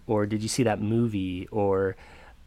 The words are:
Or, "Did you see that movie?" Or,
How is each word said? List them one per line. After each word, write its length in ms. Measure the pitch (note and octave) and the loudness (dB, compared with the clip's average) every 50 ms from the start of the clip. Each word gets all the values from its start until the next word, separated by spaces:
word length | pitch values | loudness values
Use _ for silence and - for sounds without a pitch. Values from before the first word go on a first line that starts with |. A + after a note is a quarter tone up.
| - | -2
Or, 180 | - A2 G#2+ G#2 | 0 2 2 2
"Did 160 | G2+ A2 G#2 | 2 0 -2
you 80 | A2 A2 | -2 -2
see 140 | - - B2 | 0 0 2
that 180 | A2 G#2 G2+ | 2 2 0
movie?" 680 | A2 G#2 A2+ A#2 A#2+ A#2 G#2+ G2 F#2+ F#2 F2+ F2+ F#2 - | 0 0 2 2 2 0 0 -2 -2 -4 -4 -6 -8 -4
Or, 440 | A2 G#2+ G2+ G2 F#2+ F#2+ G2 F#2+ F#2 - - - - - - - - - - | -2 0 2 2 2 2 0 0 -2 -6 -16 -20 -20 -20 -20 -20 -20 -20 -20